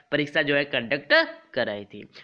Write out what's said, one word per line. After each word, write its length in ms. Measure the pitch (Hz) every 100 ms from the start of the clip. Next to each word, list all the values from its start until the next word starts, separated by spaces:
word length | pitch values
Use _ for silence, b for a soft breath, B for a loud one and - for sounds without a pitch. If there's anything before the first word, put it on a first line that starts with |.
| _
परीक्षा 300 | 147 147 160
जो 120 | 143
है 100 | 143 147
कंडक्ट 480 | 131 113 143 - 320 320 - -
कराई 300 | - 160 104
थी। 180 | 101 104 - B